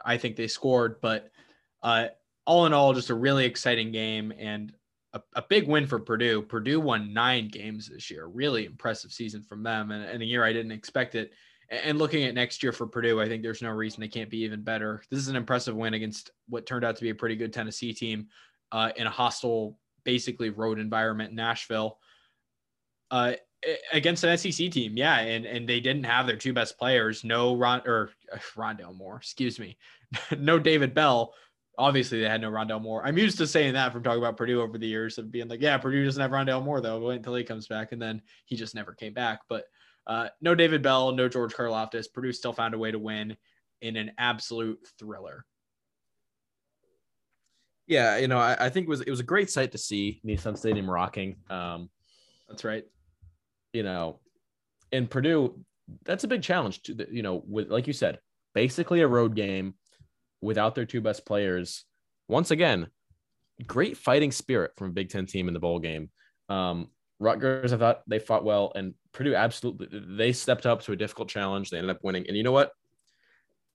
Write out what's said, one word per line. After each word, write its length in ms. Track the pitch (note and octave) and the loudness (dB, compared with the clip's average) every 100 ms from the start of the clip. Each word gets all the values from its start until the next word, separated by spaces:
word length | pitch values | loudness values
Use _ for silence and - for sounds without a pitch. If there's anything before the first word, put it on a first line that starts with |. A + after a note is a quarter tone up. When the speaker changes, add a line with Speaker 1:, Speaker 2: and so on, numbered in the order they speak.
| - | -2
Speaker 1:
I 100 | A#2+ | 0
think 220 | A#2+ A2 | 0 -4
they 100 | A2+ | -6
scored. 540 | - C3+ B2+ A#2 A2+ | -2 4 4 4 0
But, 280 | A2+ G#2+ - _ _ _ _ _ | -2 -2 -4 _ _ _ _ _
uh, 240 | A#2+ A2+ A2+ - _ _ - | 2 2 2 -6 _ _ 6
all 200 | F3 E3 | 8 8
in 60 | |
all, 220 | D3 C#3 | 8 6
just 160 | B2+ B2 | 4 0
a 40 | |
really 300 | A#2 C3 C#3 | 0 2 4
exciting 480 | B2+ B2 B2+ A#2 A2+ | 2 2 0 2 0
game 400 | A2 A2 G#2+ G#2+ - | -2 -2 -4 -6 -8
and 340 | G#2+ G#2+ G#2+ - _ _ _ | -8 -6 -8 -14 _ _ _
a, 100 | - - B2 | -16 -8 -8
a 60 | |
big 260 | - G#3 D3 | 2 2 4
win 180 | D3+ C#3 | 2 2
for 140 | A#2+ | -2
Purdue. 440 | A2+ A2+ A#2+ A2 | -2 0 2 2
Purdue 360 | G#2+ A#2 A2+ D#3 | 0 -4 0 0
won 340 | D3+ A2 G#2 | 2 0 0
nine 360 | G#2+ A#2+ B2+ G#2+ | 0 2 2 -2
games 400 | G#2 G#2+ G#2+ G#2+ | -8 -10 -10 -12
this 200 | - - | -14 -14
year. 160 | D2+ E2 | -12 -12
Really 360 | A2 C#3+ A#2 | -4 0 0
impressive 480 | F#2+ - A#2+ G#2+ - | -4 -6 -6 -6 -8
season 320 | - A2+ G#2+ | -10 -10 -10
from 200 | G#2 G#2+ | -14 -8
them, 280 | A2+ A2 G#2+ | -4 -4 -4
and, 140 | G#2+ G2+ | -8 -8
and 180 | A#2 | -8
a 20 | A2+ | -2
year 200 | A#2+ A2+ | 2 2
I 80 | |
didn't 180 | A2+ A2+ | 2 -4
expect 440 | G#2+ - C3 B2 A#2 | -10 -6 -4 -2 -4
it. 180 | G#2+ - _ _ _ | -8 -12 _ _ _
A-, 160 | A2+ D#3 | -6 -2
and 120 | D3+ | 0
looking 240 | D3+ D#3 | 2 2
at 100 | C3 | 0
next 300 | A#2+ B2 - | 0 -2 0
year 80 | C3 | -2
for 160 | - A2+ | -2 -6
Purdue, 320 | A#2+ A#2 A2 | 0 2 2
I 80 | A2 | 2
think 160 | A2+ | -2
there's 180 | A2+ A2 | -6 -6
no 100 | A#2 | -6
reason 280 | A2 A2 G#2+ | -4 -6 -6
they 80 | A2 | -10
can't 220 | A#2 A2 | -8 -8
be 140 | A2+ | -4
even 200 | A2 G#2+ | -4 -4
better. 400 | G#2+ A2 G#2+ G#2+ - | -4 -4 -4 -6 -6
This 80 | C3+ | -4
is 80 | C3+ | -2
an 80 | C3 | -4
impressive 400 | A2+ B2 B2 A2 | 0 0 0 -2
win 180 | A2+ | -2
against 380 | A2 A2 G#2+ - _ - | -2 -4 -8 -16 _ -10
what 180 | A#2 A2+ | -10 -6
turned 200 | B2 A#2 | -2 -2
out 100 | A#2 | -2
to 60 | |
be 80 | A#2 | -4
a 60 | G#2+ | -2
pretty 200 | A#2 A2 | -4 -2
good 160 | A2+ | -4
Tennessee 420 | A#2+ A2 - A#2+ | -6 -8 -6 -8
team, 340 | A#2 A2+ A2 G#2+ _ _ _ _ | -6 -6 -6 -8 _ _ _ _
uh, 200 | A2+ A2+ A#2 | 0 0 0
in 120 | A2+ | -4
a 40 | |
hostile, 640 | G#2 A#2+ - B2 A2+ G#2+ - _ _ C3 | 2 2 2 0 0 -2 -8 _ _ -2
basically 460 | B2+ B2+ A#2+ A2+ | 0 -2 -4 -6
road 280 | G#2 A2 G#2+ | -2 -2 -2
environment 520 | G#2+ A2 A2 A2 G#2+ | -2 0 0 -2 -6
in 40 | A2 | -4
Nashville, 640 | A#2 A#2 - A2 A2 - _ _ _ _ _ _ _ _ _ _ _ | -2 -2 -2 -2 -2 -4 _ _ _ _ _ _ _ _ _ _ _
uh, 240 | B2 B2 B2 - _ D#3 | 0 2 0 -10 _ -4
a-, 120 | D#3+ - | -4 0
against 300 | D#3 D#3+ E3+ | 2 2 2
an 60 | E3+ | 4
S 160 | E3+ F#3 | 2 0
E 60 | |
C 180 | E3 F3+ | -2 -2
team. 280 | D3+ A2 A2 | 0 -2 0
Yeah, 220 | D3 C3 | 4 4
and, 260 | A2+ A2+ A2+ | 2 -2 -4
and 220 | A#2+ A#2 | -6 -2
they 120 | A#2+ | 0
didn't 240 | B2+ C#3+ | 0 -2
have 240 | B2 B2 B2+ | 2 2 2
their 80 | A2 | 0
two 180 | C3+ | 0
best 240 | B2 A2+ - | 0 -2 -2
players. 460 | B2 B2+ A2 A2 | 2 4 4 -2
No 320 | A2+ A#2 B2 B2 | -2 2 2 4
Ron-, 280 | B2 B2 B2+ | 4 2 2
or, 260 | A2+ G2+ - - | 0 0 -8 -14
uh, 60 | G#2 - A2 | -14 -12 -8
Rondale 400 | A2 G#2+ F2 F#2 | -8 -8 -12 -16
Moore, 220 | F#2+ A2 | -16 -14
excuse 420 | - - B2 A2 | -14 -4 -4 -4
me. 180 | G2 - - - _ | -12 -16 -20 -20 _
<laughs> 300 | - - C#3+ | -10 -6 0
No 220 | C#3+ E3 | 6 6
David 340 | D#3 D#3 C3+ | 6 6 4
Bell. 400 | C#3+ D3+ B2 A2+ - _ _ _ - | 4 6 6 2 -6 _ _ _ 2
Obviously, 400 | C#3 C3+ B2 A#2 | 4 4 2 0
they 80 | A2 | 2
had 140 | A2 | 2
no 80 | A2 | 0
Rondale 320 | A2 A2 A2 | -4 -2 -4
Moore. 240 | A2 A2 C3+ | -4 -4 0
I'm 140 | D#3+ | 2
used 180 | G#3+ F3+ | 2 2
to 80 | D3+ | 2
saying 280 | E3 C#3 | 4 4
that 200 | C3 B2+ | 2 0
from 80 | A#2+ | 0
talking 160 | A#2+ A#2 | 0 2
about 180 | A#2+ A2 | 0 0
Purdue 260 | A#2+ B2 | 0 2
over 180 | A2+ A2+ | 0 -2
the 80 | A2+ | -4
years 320 | A2 A2+ A2+ | -2 -4 -6
of 120 | A2 | -8
being 160 | A#2+ A#2 | -8 -6
like, 140 | A#2 | 0
"Yeah, 160 | D3 C3+ | 2 2
Purdue 280 | C3+ C#3 C#3 | 2 2 2
doesn't 140 | C3+ | 0
have 120 | C3+ | 0
Rondale 320 | C3+ C3+ C3 | 0 2 0
Moore, 180 | C#3 C#3 | 0 -2
though. 180 | A2+ A2+ | -2 -2
Wait 180 | A#2 B2 | -4 -4
until 180 | A#2 B2 | -4 -6
he 80 | |
comes 240 | A#2+ A2 - | -4 -8 -8
back." 240 | A2 A2 | -8 -8
And 100 | A#2+ | -8
then 200 | A2+ A2 - _ _ | -8 -8 -12 _ _
he 100 | A#2 | -8
just 180 | A2 | -8
never 200 | A2+ G#2 | -10 -12
came 200 | - A2 | -12 -10
back. 280 | A2 A#2+ G#2+ - | -4 -4 -4 -6
But, 180 | A2 - _ _ _ - | -8 -8 _ _ _ -6
uh, 220 | A2+ A2+ - | -4 -4 -2
no 140 | E3 E3+ | 0 4
David 260 | E3 D#3 | 4 4
Bell, 300 | C3+ C3 C3 | 4 4 4
no 180 | B2+ B2+ | 2 0
George 240 | B2 A2+ | 0 -4
Karlaftis. 580 | - A#2+ A2 A2 A#2 G#2 | -2 -2 -2 -4 -6 -8
Purdue 220 | - B2+ | -6 -6
still 180 | A#2+ B2 | -4 -6
found 220 | A#2 A2+ | -4 -4
a 60 | A2+ | -2
way 100 | A2 | -4
to 80 | A2 | -4
win 400 | A2 G#2+ G#2+ G#2+ _ _ _ _ | -6 -6 -8 -10 _ _ _ _
in 140 | A2+ A2 | -8 -6
an 180 | G#2+ - | -6 -2
absolute 640 | A#2+ A2+ - A#2 A2+ A2 - _ | -2 -2 -4 -4 -4 -6 -12 _
thriller. 480 | G#2+ F#2+ F2 C2+ - _ _ _ _ _ _ _ _ _ _ _ _ _ _ _ _ _ _ _ _ _ _ _ - | -14 -14 -14 -16 -20 _ _ _ _ _ _ _ _ _ _ _ _ _ _ _ _ _ _ _ _ _ _ _ 0
Speaker 2:
Yeah, 320 | D3+ A#2 G#2 | 4 6 4
you 100 | C3 | 4
know, 120 | B2+ | 4
I, 260 | A#2+ - B2+ | 4 4 2
I 40 | |
think 180 | F#3 E3 | 0 -2
it 20 | |
was, 120 | C#3+ | -2
it 100 | C3 | -2
was 80 | B2+ | -4
a 40 | |
great 280 | B2 F#3+ F#3+ | 0 0 2
sight 220 | C#3+ C3 | 0 -2
to 40 | G2+ | -4
see 420 | - G#2 G2+ G#2+ A2 | -4 -2 -2 -4 -4
Nissan 320 | G2 - G2+ | -4 -4 -4
Stadium 320 | A2 G#2 F#2+ | 0 0 0
rocking. 460 | F2+ F2+ - G2 F2+ - | -2 -2 -4 -8 -10 -10
Um, 440 | F#2 F2 E2+ F2 _ _ _ _ _ _ | -8 -6 -8 -12 _ _ _ _ _ _
Speaker 1:
That's 140 | A2 | -10
right. 220 | A2+ A2 - _ _ _ - _ _ _ _ | -6 -6 -10 _ _ _ -20 _ _ _ _
Speaker 2:
You 120 | A#2 | -4
know, 360 | G2+ F2+ E2 - _ _ _ _ _ _ _ | -4 -2 -4 -8 _ _ _ _ _ _ _
and 160 | C3 A#2+ | -2 0
Purdue, 560 | C3+ D3 D#3+ B2+ - - _ - - - | 0 2 4 2 -2 -16 _ -20 -12 -4
that's 180 | G3 | -4
a 40 | G#3+ | 0
big 140 | A#3+ | -2
challenge 400 | - E3+ G#2+ - | 2 0 0 -4
to 120 | - A2 | -10 -10
the, 120 | G#2 | -8
you 100 | A#2 | -4
know, 220 | G#2 F#2 F2 | -4 -4 -4
with, 240 | G#2 G#2+ | -6 0
like 160 | A2+ B2+ | 0 0
you 80 | |
said, 240 | C#3+ F2+ - _ _ _ - | 0 0 -2 _ _ _ 2
basically 460 | B2+ B2+ E3 F3 | 2 2 2 6
a 60 | D3+ | 6
road 280 | A#2+ A#2 G#2+ | 6 4 2
game 400 | G2+ F#2+ F#2+ - _ _ _ _ _ _ | -2 -2 -4 -8 _ _ _ _ _ _
without 360 | G#2 G#2+ A2 A#2+ | -2 2 2 2
their 100 | A#2 | -4
two 160 | A#2+ | -2
best 240 | A2 G2+ - | -2 -2 -2
players. 580 | G#2 G2+ F2+ F2 - - _ _ _ - | 0 2 0 -4 -10 -16 _ _ _ 0
Once 240 | B2+ F3 | 0 2
again, 360 | D#3 E3 F#2+ E2 _ _ _ _ _ _ - - | 4 4 4 0 _ _ _ _ _ _ -18 -4
great 320 | A#2+ G#3 - | 0 0 0
fighting 340 | - C#3+ D3 | 4 4 4
spirit 400 | - - A#2+ E2 - | 0 0 0 0 -4
from 120 | F#2+ | -6
a 40 | |
Big 160 | F2 F#2+ | -4 -4
Ten 160 | G2+ F#2 | -4 -4
team 220 | F#2+ F2+ | -2 -2
in 60 | E2+ | -2
the 40 | |
bowl 200 | E2+ F2 | -2 -2
game. 320 | E2 D#2 D#2 _ _ _ - | -2 -6 -10 _ _ _ -6
Um, 420 | G2 F2+ F2 E2 _ _ _ | -2 -2 -4 -8 _ _ _
Rutgers, 540 | G#2+ A2 C3+ C3 B2 | 2 2 0 0 0
I 40 | A#2 | 4
thought 260 | A#2 A#2+ - | 4 4 0
they 140 | G#2+ | -2
fought 240 | - A2 | 2 2
well, 280 | G#2+ G#2 G2+ G2 | 4 2 2 -2
and 180 | F#2+ - _ | -8 -10 _
Purdue 200 | - C#3+ | -4 0
absolutely, 540 | G2 A#2 - B2 F#2 - G#2 F2+ G2+ | 4 2 0 -6 -6 -10 -12 -12 0
they 160 | A#2 | 2
stepped 340 | B2 - A#2+ B2 | 2 2 2 4
up 160 | A2+ | 2
to 80 | - | 0
a 40 | F#2+ | -4
difficult 320 | G#2 - F#2+ | -4 -6 -8
challenge. 440 | G#2+ G2 G2 G2 | -4 -2 -2 -4
They 60 | E2+ | -4
ended 100 | F#2 | -4
up 140 | F#2 | -4
winning. 220 | G2 F#2 - | -2 -4 -2
And 100 | G2+ | 0
you 60 | |
know 80 | A#2+ | 4
what? 200 | C3+ C#3 - _ _ _ _ _ _ _ _ _ | 4 4 0 _ _ _ _ _ _ _ _ _